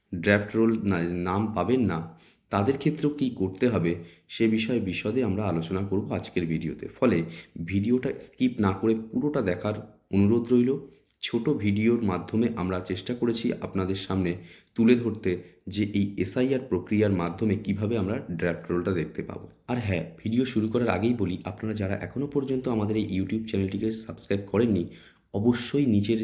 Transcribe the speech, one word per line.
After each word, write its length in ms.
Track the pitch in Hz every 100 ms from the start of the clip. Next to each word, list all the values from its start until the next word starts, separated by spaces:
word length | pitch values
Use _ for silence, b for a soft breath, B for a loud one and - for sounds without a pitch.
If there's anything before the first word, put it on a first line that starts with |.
| -
ড্রাফট 380 | 92 104 101 101 110
রোল 160 | 113 113
না-, 300 | 101 90 85 90
নাম 180 | 90 98 107
পাবেন 280 | 92 90 127 101
না, 80 | 82 82 b b b -
তাদের 240 | 101 110 139
ক্ষেত্রেও 340 | 156 151 151 -
কী 80 | 131 -
করতে 260 | 95 - 123
হবে, 240 | 98 85 85 B B B
সে 180 | - 113
বিষয়ে 340 | 110 110 120 95
বিশদে 340 | 87 107 127
আমরা 200 | 110 98
আলোচনা 380 | 101 82 82 95
করব 220 | 101 98 101
আজকের 320 | 92 - 92 82
ভিডিওতে। 400 | 80 80 - -
ফলে 280 | - 127 85 82 B B - 82
ভিডিওটা 440 | 98 110 127 135 -
স্কিপ 340 | - - 127 123
না 120 | 98
করে 200 | 98 113 113 -
পুরোটা 320 | 123 147 147
দেখার 340 | 95 87 107 107 - - -
অনুরোধ 340 | 98 101 117 117
রইল। 220 | 123 123 151 - B B B
ছোট 220 | - 117 151 123
ভিডিওর 380 | 104 101 113 117
মাধ্যমে 440 | 101 87 85 110 117 -
আমরা 220 | 92 90
চেষ্টা 340 | 90 90 -
করেছি 320 | 120 120 113 - -
আপনাদের 380 | - 95 92 98 -
সামনে 260 | 95 87 85 B B B
তুলে 220 | - 113 120
ধরতে 360 | 117 101 95 87 B B 98
যে 160 | 101 101
এই 120 | 101 98 -
এসআইআর 460 | 95 131 131 131 -
প্রক্রিয়ার 440 | 92 - 107 104 92
মাধ্যমে 340 | 85 85 110 95
কিভাবে 380 | 98 98 107 117
আমরা 180 | 95 127 - 82
ড্রাফট 280 | 87 82 -
রোলটা 240 | 87 90
দেখতে 280 | 90 80 -
পাবো। 220 | - - - _ -
আর 100 | 123
হ্যাঁ, 240 | 101 85 80 -
ভিডিও 260 | 110 120 127
শুরু 220 | 110 110
করার 200 | 120 117
আগেই 260 | 92 113 117
বলি, 140 | 90 92 -
আপনারা 280 | - 110
যারা 220 | 104 95 98
এখনও 240 | - 123 143
পর্যন্ত 380 | 147 131 131 131
আমাদের 260 | 110 104 110
এই 100 | 98 95
YouTube 300 | 95 110 110
চ্যানেলটিকে 400 | 98 95 101 110 110 -
সাবস্ক্রাইব 360 | - - 101 101
করেননি, 340 | 101 120 92 82 B B B B
অবশ্যই 520 | 104 117 120 - 143 131
নিচের 340 | 104 104 113